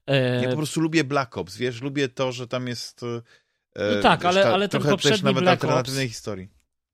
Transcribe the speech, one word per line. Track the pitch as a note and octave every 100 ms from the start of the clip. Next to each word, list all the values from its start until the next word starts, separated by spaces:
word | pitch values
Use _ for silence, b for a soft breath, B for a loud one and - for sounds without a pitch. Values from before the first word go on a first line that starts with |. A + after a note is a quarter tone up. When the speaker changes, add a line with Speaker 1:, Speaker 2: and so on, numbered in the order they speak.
| -
Speaker 1:
e, | C3+ B2+ B2
Speaker 2:
Ja | B2+
po | B2+
prostu | D#3 E3
lubię | D#3+ D#3+
Black | C3+ C#3+ B2+ -
Ops, | F2 G#2
wiesz, | B2 A2+
lubię | C#3 C#3 C3+
to, | - C3
że | B2 A#2+
tam | B2+ B2
jest, | A#2+ - -
e, | A#2+ A#2 A#2 b b b b - G2+ G#2
Speaker 1:
No |
tak, | G#3+ E3
Speaker 2:
wiesz, | F3
Speaker 1:
ale, | F#3+
Speaker 2:
ta, | G3
Speaker 1:
ale | F#3 G3+
ten | C3+
Speaker 2:
trochę | D3 F3
też |
Speaker 1:
poprzedni | C#3+ G#3+
Speaker 2:
nawet | - C3+
Speaker 1:
Black | F3+ F3
Ops |
Speaker 2:
alternatywnej | C#3 C3 B2 C3+ C3
historii. | A2 - G2 F#2 _ _ _ _